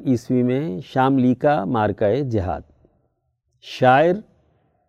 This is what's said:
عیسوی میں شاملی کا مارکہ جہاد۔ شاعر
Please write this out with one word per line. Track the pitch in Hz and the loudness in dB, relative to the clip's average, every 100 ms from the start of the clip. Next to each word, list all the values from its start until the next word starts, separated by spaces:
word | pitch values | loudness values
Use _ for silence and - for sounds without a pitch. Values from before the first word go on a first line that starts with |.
| 156 | -2
عیسوی | 123 - 127 | -2 -2 -2
میں | 123 131 160 180 | 0 -2 -4 -10
شاملی | 147 139 131 139 127 123 | -6 0 2 2 2 2
کا | 151 147 | 0 0
مارکہ | 95 123 107 98 104 117 139 | -2 -2 -2 0 0 0 -2
جہاد۔ | 113 92 82 - _ _ _ _ _ _ _ _ _ | -4 -4 -6 -10 _ _ _ _ _ _ _ _ _
شاعر | - - 127 131 165 190 - _ _ _ _ _ | -20 0 4 4 2 0 -6 _ _ _ _ _